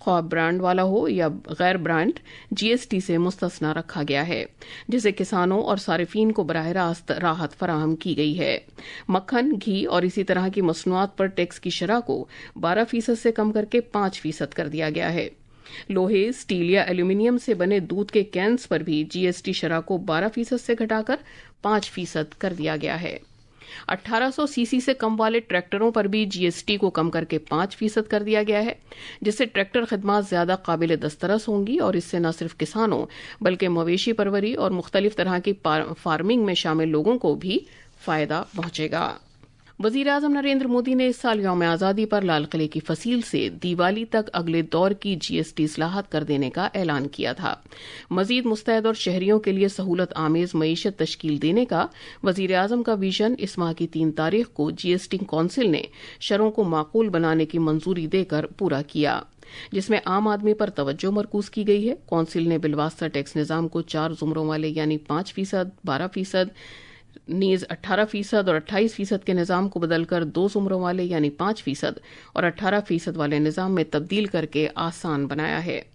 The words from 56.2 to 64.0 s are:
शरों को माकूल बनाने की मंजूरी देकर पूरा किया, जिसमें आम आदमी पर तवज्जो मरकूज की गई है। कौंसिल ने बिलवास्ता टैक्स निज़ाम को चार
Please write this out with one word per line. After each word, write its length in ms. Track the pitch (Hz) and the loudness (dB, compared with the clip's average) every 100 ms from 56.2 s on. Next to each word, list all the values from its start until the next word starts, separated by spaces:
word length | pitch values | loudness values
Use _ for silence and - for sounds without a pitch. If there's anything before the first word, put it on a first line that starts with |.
शरों 280 | - 202 220 | 0 2 2
को 120 | 214 180 | 2 2
माकूल 440 | 156 156 220 220 | 0 2 2 2
बनाने 360 | 170 165 160 156 | 2 4 4 2
की 140 | 170 | 2
मंजूरी 480 | 156 156 175 175 156 | 2 2 0 -2 0
देकर 360 | 190 180 151 151 - | 0 0 -2 -4 -2
पूरा 220 | 185 139 | 0 0
किया, 380 | 143 156 143 120 - - - - - | -2 0 0 0 -6 -20 -20 -18 -6
जिसमें 260 | 196 196 214 - | -4 0 0 2
आम 200 | 196 214 | 2 2
आदमी 260 | 208 214 | 2 2
पर 160 | 214 208 | 2 0
तवज्जो 400 | 175 139 143 190 | -2 -2 -2 -2
मरकूज 380 | 208 208 208 202 | -2 -2 -4 -4
की 140 | 214 208 | -2 2
गई 200 | 208 220 | 2 2
है। 120 | 311 - | -4 -2
कौंसिल 380 | 170 165 175 165 | 0 0 0 0
ने 100 | 160 | 2
बिलवास्ता 480 | 156 147 156 - 160 | 0 0 -2 -4 -4
टैक्स 280 | 143 143 156 | -4 -4 -4
निज़ाम 300 | 147 160 165 | -2 -2 -2
को 140 | 170 | -4
चार 300 | 160 156 | -4 -2